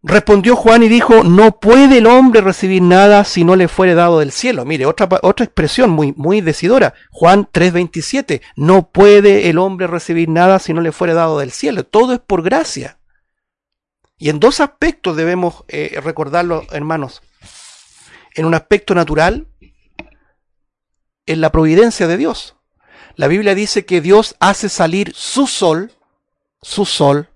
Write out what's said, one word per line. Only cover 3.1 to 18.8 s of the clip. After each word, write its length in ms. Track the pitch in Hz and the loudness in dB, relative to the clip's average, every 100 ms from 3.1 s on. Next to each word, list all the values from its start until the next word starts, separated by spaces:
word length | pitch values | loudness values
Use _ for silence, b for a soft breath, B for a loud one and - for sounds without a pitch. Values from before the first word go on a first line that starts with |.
| 208 | 4
si 180 | 202 - | 2 -2
no 140 | 170 185 | 2 2
le 100 | 175 | 0
fuere 300 | - 190 170 | 0 0 2
dado 240 | 175 165 | 2 0
del 100 | 147 | -2
cielo". 340 | - 247 208 | -6 -6 -6
Mire, 220 | 127 156 131 | -6 -4 -4
otra 220 | 240 196 | -2 -2
pa-, 100 | 185 | 0
otra 200 | 180 202 | 0 -2
expresión 460 | 240 - 214 - 254 | -4 -4 -4 0 0
muy, 220 | 160 147 139 | 0 -2 -4
muy 240 | 143 208 | -2 -2
decidora. 540 | 170 151 170 262 180 b b | -2 -4 0 0 0 b b
Juan 380 | - 165 196 202 | -2 2 2 0
tres 220 | 175 180 | -2 -2
veintisiete, 720 | 175 175 - 151 262 269 143 b | -2 -6 -8 -8 -8 -6 -8 b
"No 360 | - 147 190 170 | -6 2 2 0
puede 600 | - 202 208 202 196 185 | 2 6 6 4 2 0
el 80 | 165 | -2
hombre 300 | 190 190 180 | -2 -4 -8
recibir 400 | 170 - 170 165 | -8 -6 -4 -2
nada 320 | 160 180 190 | 0 2 2
si 120 | - | -2
no 80 | 160 | -4
le 120 | 165 | -4
fuere 220 | 151 175 | -4 -4
dado 260 | 165 165 151 | -2 -2 -2
del 100 | 131 | -6
cielo". 340 | - 269 196 | -8 -8 -6
Todo 280 | - 208 254 | -4 0 0
es 80 | 247 | -2
por 220 | _ 190 | _ -4
gracia. 560 | 165 269 311 - 107 _ _ _ _ _ _ _ _ _ _ _ _ _ | -2 -4 -4 -10 -16 _ _ _ _ _ _ _ _ _ _ _ _ _
Y 140 | 151 | -6
en 80 | 151 | 0
dos 220 | 214 - | 0 0
aspectos 560 | 294 _ - - 185 156 | -6 _ -6 -4 -8 -4
debemos, 480 | 160 180 175 - _ | -4 -2 -6 -8 _
eh, 320 | 147 151 - | -12 -10 -10
recordarlo, 600 | 143 151 147 160 175 165 - | -12 -10 -6 -4 -4 -6 -8
hermanos. 500 | 147 151 160 135 - _ _ b b b b b b b b b | -12 -8 -8 -10 -16 _ _ b b b b b b b b b
En 100 | - | -8
un 100 | 160 | -4
aspecto 400 | 165 _ 208 | -4 _ -4